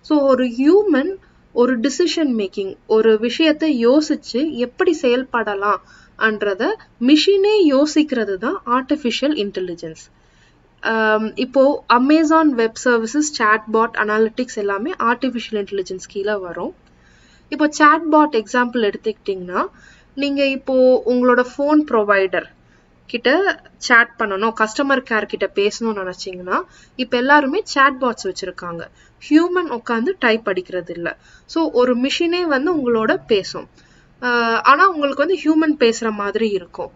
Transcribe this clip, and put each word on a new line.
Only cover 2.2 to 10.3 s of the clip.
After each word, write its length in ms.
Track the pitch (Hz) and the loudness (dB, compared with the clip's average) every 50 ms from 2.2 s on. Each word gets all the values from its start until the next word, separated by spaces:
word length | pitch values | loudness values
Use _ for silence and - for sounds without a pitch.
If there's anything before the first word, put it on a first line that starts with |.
| 320 277 240 | -2 0 0
மேக்கிங், 420 | 220 202 190 - 208 196 190 - _ _ | -2 -4 -4 -6 -8 -8 -8 -10 _ _
ஒரு 320 | - 220 220 220 226 220 214 | 0 2 4 4 4 4 4
விஷயத்தை 680 | 226 240 - - 330 311 302 302 320 311 285 240 226 | 0 -4 0 2 2 2 2 0 0 -2 0 2 2
யோசிச்சு 640 | 233 262 311 302 - 294 - - - - 233 302 330 | 4 4 4 2 0 -4 -4 -4 -6 -4 -4 -4 -4
எப்படி 460 | 269 233 240 247 _ - 370 370 320 311 | -4 -4 -6 -6 _ -2 0 0 0 0
செயல்படலாம்ன்றத 1600 | - 247 240 254 262 - - 233 220 214 202 196 202 208 196 185 _ _ - - _ _ _ - - 220 214 202 208 202 196 190 233 349 440 - - _ _ _ | 0 0 0 0 -2 -4 -4 -4 -2 -2 -4 -2 0 -2 -2 -2 _ _ -20 -20 _ _ _ -2 -2 0 0 0 -2 -2 -2 -2 -2 -4 -4 -6 -10 _ _ _
மிஷினே 540 | 233 254 302 302 - 392 403 392 381 415 427 427 359 | 2 4 4 4 4 2 2 4 4 2 4 4 4
யோசிக்கிறது 680 | 294 269 269 294 302 - 311 302 302 254 233 214 196 196 | 4 4 2 2 2 2 0 0 0 -2 -4 -4 -4 -6
தான் 240 | 185 220 262 381 196 _ | -4 -4 -6 -6 -6 _
ஆர்டிஃபிஷியல் 720 | - 240 254 262 - 294 294 - 240 220 - 254 294 302 | -2 -2 -2 0 -2 -4 -2 -2 -4 -4 -2 -2 -2 -2
இன்டெலிஜென்ஸ். 680 | 294 202 202 190 190 185 180 170 170 - 160 160 - - _ _ _ _ _ | -2 -4 -6 -6 -6 -8 -8 -8 -10 -12 -14 -14 -16 -20 _ _ _ _ _